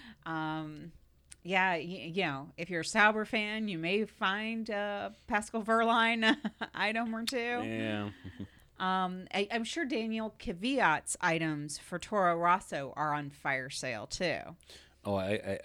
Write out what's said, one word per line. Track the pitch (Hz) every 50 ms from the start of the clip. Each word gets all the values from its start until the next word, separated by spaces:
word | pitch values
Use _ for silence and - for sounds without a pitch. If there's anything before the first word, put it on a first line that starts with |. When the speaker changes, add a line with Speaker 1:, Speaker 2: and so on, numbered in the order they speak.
| - 233 220 - -
Speaker 1:
Um, | 170 160 160 156 156 156 160 156 151 151 147 156 170 - - _ _ _ _ _ - - _ -
yeah, | 175 190 185 185 190 175
y-, | 165 143 170 185 185 113 165 165
you | 196 185
know, | 156 139 135 143 165 -
if | - 170 175
you're | 180 165
a | 160
Sauber | - - 220 208 214 214 214 214
fan, | - - 220 214 208 214 220 220
you | 208 185
may | 160 165 170 196 208 214
find | 202 - - 214 190 196 208 220 220 226 226 220 226
a | 208 202 208 208 202 202 202 196 214 - _
Pascal | - 240 208 220 - - 226
Wehrlein | 202 220 226 226 226 226 233 226 226 226 233 233 220 220 - - - 220 -
<laughs> | - 226 - -
item | - 190 208 214 226 240 226 226
or | 226 233
two. | 226 269
Speaker 2:
Yeah. | 240 233 240 240 240 220 - - 110 110 110 107 104 104 101 104 - - 95 - -
<laughs> | 98 - - - - - _
Speaker 1:
Um, | - 185 185 185 185 185 180 185 185 185 - -
I, | 196 202 -
I'm | 233 233 226
sure | 226 - 330 339
Daniel | 247 285 226 226 226 220 220 220 214 220
Kvyat's | - - 240 185 170 196 254 285 254 202 165 151 - - - - -
items | - 175 165 170 160 160 151 147 147 151 -
for | - - - 180
Toro | 170 - - 220 208 185 175 170
Rosso | 170 170 175 175 190 - - 175 147 139 131 -
are | - 151 151 147
on | 147 147 143
fire | - - - 151 135 131 131 135
sale, | - - - 127 117 107 107
too. | - - - 185 170 127 76 - - 175 - _ - - - - - _ _ -
Speaker 2:
Oh, | 101 101
I, | 95 95 98
I, | 104 107 - 98 98 -